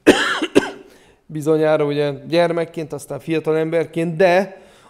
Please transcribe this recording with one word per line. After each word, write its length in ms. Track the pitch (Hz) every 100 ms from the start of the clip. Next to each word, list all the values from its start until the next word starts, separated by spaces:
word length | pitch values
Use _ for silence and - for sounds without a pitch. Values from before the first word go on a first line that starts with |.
<coughs> 1200 | - - - - - - - - - - _ _ -
Bizonyára 580 | 151 143 156 156 156
ugye 280 | 147 147 147 135 135
gyermekként, 640 | 170 170 170 165 165 147
aztán 280 | 143 - 139
fiatal 360 | - 160 156 156
emberként, 600 | 160 165 156 165 170 160
de 460 | 185 180 190 - - _ _